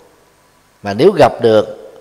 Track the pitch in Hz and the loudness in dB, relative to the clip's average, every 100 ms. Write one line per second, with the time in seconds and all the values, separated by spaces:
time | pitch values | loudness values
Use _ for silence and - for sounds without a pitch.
0 | _ _ _ _ _ _ _ _ 101 101 | _ _ _ _ _ _ _ _ -10 -2
1 | 175 175 120 - 120 107 - - - - | 0 2 0 2 0 0 -2 -10 -20 -20